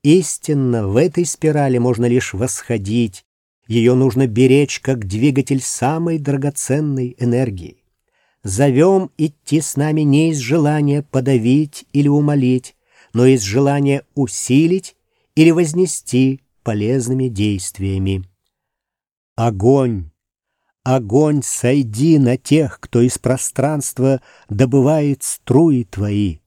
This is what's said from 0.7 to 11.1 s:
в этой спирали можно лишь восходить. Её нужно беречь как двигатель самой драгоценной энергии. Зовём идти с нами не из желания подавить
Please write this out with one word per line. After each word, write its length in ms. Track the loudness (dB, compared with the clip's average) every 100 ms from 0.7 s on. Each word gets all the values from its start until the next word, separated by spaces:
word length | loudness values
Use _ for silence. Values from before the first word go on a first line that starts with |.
| -2 0
в 100 | 0
этой 280 | 0 -2 -6
спирали 520 | -2 -2 0 0 0
можно 280 | 0 0 0
лишь 280 | 0 -2
восходить. 920 | -6 -6 -6 -6 -6 -2 -2 -2 -6 _ _ _ _ -4
Её 280 | 2 4 4
нужно 320 | 2 2 0
беречь 520 | 2 4 4 2 -4
как 260 | -4 -4 -4
двигатель 560 | -2 0 0 -2 -4
самой 580 | -4 -4 -4 -2 -4 -4
драгоценной 960 | -4 -2 -4 -6 -4 -2 -2 -4 -6 -4
энергии. 640 | -2 0 -2 -6 -14 -20 _ _ _ _ _ _
Зовём 680 | -8 0 2 4 4 2 -2 -6
идти 420 | -6 _ -4 -4
с 160 | -2 -4
нами 260 | -2 0
не 280 | 2 2 2
из 80 | -2
желания 680 | -2 0 0 0 0 -2
подавить 840 | -2